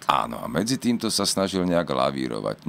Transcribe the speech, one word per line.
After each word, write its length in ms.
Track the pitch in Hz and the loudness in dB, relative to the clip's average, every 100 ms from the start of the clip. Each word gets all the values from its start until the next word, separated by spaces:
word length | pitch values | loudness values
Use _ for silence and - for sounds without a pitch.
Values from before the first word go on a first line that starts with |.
Áno, 320 | - 60 58 55 | 0 0 0 -6
a 100 | 53 | -4
medzi 300 | 71 113 131 | -2 0 0
týmto 320 | 117 117 110 | 2 2 0
sa 160 | - | 0
snažil 400 | 98 98 95 95 | 0 0 0 2
nejak 240 | 90 85 71 | 2 2 2
lavírovať. 760 | 65 69 67 64 53 52 53 | 2 0 0 -4 -4 -4 -4